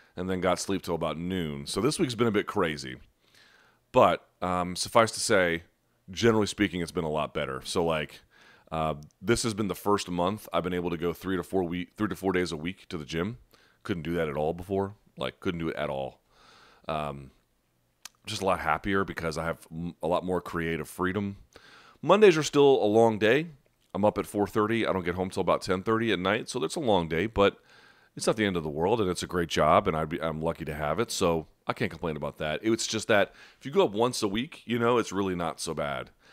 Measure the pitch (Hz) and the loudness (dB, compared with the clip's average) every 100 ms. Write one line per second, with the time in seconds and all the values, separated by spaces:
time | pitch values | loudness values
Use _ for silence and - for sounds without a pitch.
0 | _ - 92 92 90 87 - 95 - 82 | _ -10 -4 0 0 0 -2 -4 -2 -4
1 | 82 78 87 92 80 71 71 98 120 156 | -2 -4 -4 -4 -4 -6 -6 -2 -2 0
2 | 147 110 117 104 - 104 85 76 67 64 | -4 0 0 2 -2 0 -2 -2 -10 -14
3 | - _ _ _ _ _ _ _ _ 127 | -20 _ _ _ _ _ _ _ _ 6
4 | 101 82 _ - 90 90 87 90 - 120 | 6 4 _ -8 -2 -2 -2 -4 2 4
5 | 110 - - 104 87 85 - _ _ _ | 4 2 2 4 4 0 -6 _ _ _
6 | - 87 113 110 101 - 101 90 82 90 | -16 2 4 4 2 0 0 0 -4 -4
7 | 80 76 71 - 69 65 - 95 82 78 | -2 -2 -4 -4 -6 -6 -4 -2 0 0
8 | 76 - _ _ - - - 80 78 73 | -4 -10 _ _ -20 -20 -10 -4 -4 -4
9 | 73 _ 95 117 120 104 104 90 101 101 | -10 _ 0 0 0 -2 -4 -4 0 0
10 | - 87 87 107 - 85 87 90 87 85 | 0 -2 -2 -2 -4 -4 -2 -2 -4 -4
11 | 85 80 90 92 85 95 87 87 - - | -4 -4 -4 -4 -2 -2 -2 -4 -8 -4
12 | 104 87 95 90 87 80 85 95 - 87 | -4 -2 0 0 0 -4 -8 -10 -12 -12
13 | 69 80 98 123 _ _ _ _ - 92 | -6 -4 -4 -6 _ _ _ _ -6 -6
14 | 78 85 80 71 78 85 92 98 98 104 | -2 -2 -2 -2 -2 -4 -4 -4 -4 -8
15 | _ - 65 - 101 85 80 - 73 67 | _ -8 -8 -6 -6 -4 -4 -4 -4 -4
16 | 65 - _ _ - - - _ - 78 | -8 -10 _ _ -20 -20 -20 _ -8 -6
17 | 73 71 69 _ _ _ _ _ _ _ | -6 -8 -14 _ _ _ _ _ _ _
18 | - _ - 104 95 87 80 76 104 98 | -20 _ -12 -4 0 0 0 0 0 -2
19 | 87 85 82 78 82 76 - 80 87 - | -2 -4 -6 -4 -6 -6 -10 -10 -10 -6
20 | 80 87 90 90 - 85 82 82 73 - | -2 0 0 -4 -4 -4 -2 -4 -6 -4
21 | 90 95 101 98 - - - - - - | -2 -2 -4 -8 -16 -20 -20 -20 -20 -8
22 | 143 202 208 160 143 147 143 131 104 107 | 4 8 8 8 4 6 8 8 6 6
23 | 113 107 107 139 170 147 _ _ _ - | 6 6 4 4 2 -12 _ _ _ 0
24 | 104 101 90 104 101 113 107 113 80 92 | 2 2 -4 -2 0 2 2 0 0 0
25 | 85 87 95 98 87 76 - 92 92 110 | -2 -2 -4 -2 2 0 2 -2 2 0
26 | 117 90 92 110 135 123 165 180 131 98 | 2 0 0 -2 -2 -6 -4 -4 2 2
27 | 82 80 110 101 101 - _ - - _ | 2 -2 -2 2 2 2 _ -20 -20 _
28 | _ - - 117 104 87 78 73 87 117 | _ -6 -2 2 2 0 -4 0 2 2
29 | 92 87 90 90 82 82 76 92 95 80 | 0 -2 -4 -4 -2 2 6 6 4 -2
30 | 78 82 82 78 80 80 78 73 76 80 | -2 -4 -4 -4 -4 -4 -6 -6 -4 -2
31 | 117 - 90 82 78 _ - - 104 80 | -4 0 0 0 -4 _ -8 -4 -4 -6
32 | 85 76 71 - 78 76 110 113 - 110 | -6 -6 -8 -6 -6 -4 -2 -2 -2 -6
33 | - 104 95 - - _ 135 175 165 101 | 2 2 2 -2 -20 _ -4 2 2 2
34 | 123 123 107 104 135 - - 120 117 123 | 0 0 -2 -2 -6 -10 -4 0 2 2
35 | 101 92 98 90 82 71 85 78 73 65 | 0 -2 -2 -2 -4 -4 -8 -4 -4 -6
36 | 64 _ _ | -10 _ _